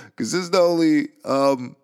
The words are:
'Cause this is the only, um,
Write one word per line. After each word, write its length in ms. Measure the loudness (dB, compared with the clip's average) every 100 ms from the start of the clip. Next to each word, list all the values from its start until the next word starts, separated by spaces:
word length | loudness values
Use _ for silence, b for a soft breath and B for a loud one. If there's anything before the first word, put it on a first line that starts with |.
| B -10
'Cause 160 | -6
this 120 | -4
is 80 | -2
the 80 | 2
only, 480 | 2 2 2 2 -2 -10 -6
um, 500 | 0 0 0 -6 -16